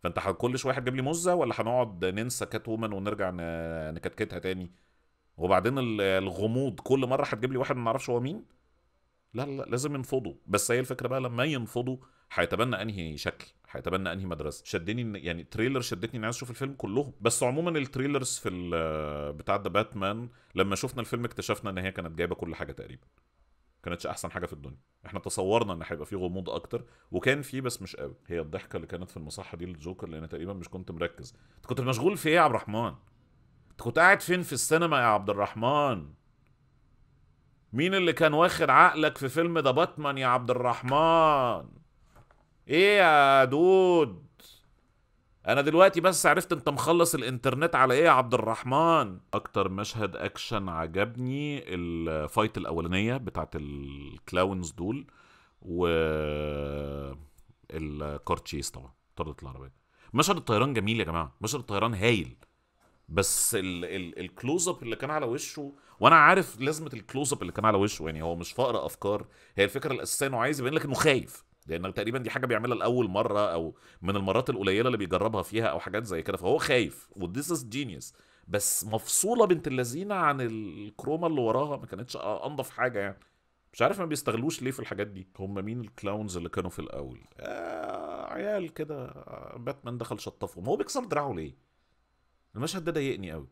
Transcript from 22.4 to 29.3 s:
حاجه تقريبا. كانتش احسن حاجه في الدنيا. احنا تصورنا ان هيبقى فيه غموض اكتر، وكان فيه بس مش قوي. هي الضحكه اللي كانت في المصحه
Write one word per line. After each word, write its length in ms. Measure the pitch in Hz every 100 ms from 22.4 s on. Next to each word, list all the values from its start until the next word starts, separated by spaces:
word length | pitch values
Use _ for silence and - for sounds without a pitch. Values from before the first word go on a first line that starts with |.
| 85 80
حاجه 160 | 76
تقريبا. 360 | 71 - 64 _ _ _ _ _ _ _ _
كانتش 240 | - 87 -
احسن 240 | - 87
حاجه 140 | - 87
في 80 |
الدنيا. 240 | 78 69 65 _ _ -
احنا 140 | 101
تصورنا 540 | 98 - 95 104 110
ان 60 | 87 80
هيبقى 200 | 82 73
فيه 120 | 101
غموض 320 | 90 92 90
اكتر، 360 | 76 - 117 120 _ _
وكان 300 | 90 - 143
فيه 200 | 143 131
بس 200 | 131 -
مش 140 | 95 -
قوي. 200 | 69 65 _
هي 120 | 87
الضحكه 360 | 76 95 - 92
اللي 120 | 82
كانت 240 | 87 87
في 60 | -
المصحه 400 | 78